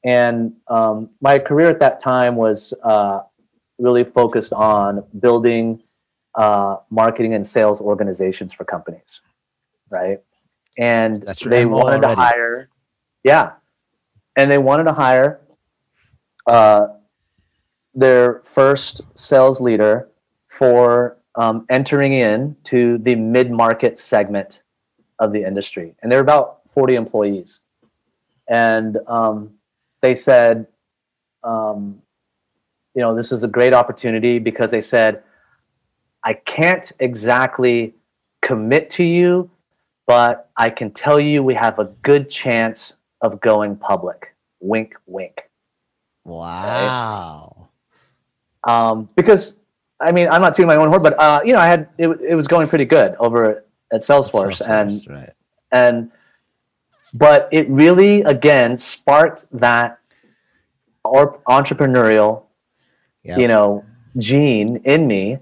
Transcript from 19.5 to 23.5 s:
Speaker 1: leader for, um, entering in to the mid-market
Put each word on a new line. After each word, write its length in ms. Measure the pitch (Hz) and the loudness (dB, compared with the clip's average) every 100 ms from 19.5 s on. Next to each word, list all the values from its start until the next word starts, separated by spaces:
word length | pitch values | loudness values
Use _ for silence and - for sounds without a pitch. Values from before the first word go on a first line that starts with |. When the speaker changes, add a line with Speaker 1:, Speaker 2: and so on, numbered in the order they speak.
| 131 | 2
Speaker 1:
leader 500 | 123 110 107 113 - _ _ _ _ | -2 0 2 0 -4 _ _ _ _
for, 680 | - 127 120 120 120 123 - _ - | 0 2 4 4 2 -2 -8 _ -4
um, 300 | 113 113 - | -4 -4 -4
entering 440 | 131 139 147 139 | -4 -2 -2 0
in 420 | 135 113 107 143 147 - | 0 0 -2 -6 -12 -4
to 320 | 123 120 120 | 0 0 0
the 160 | 113 117 | -2 -2
mid-market 840 | 110 120 123 | 0 0 0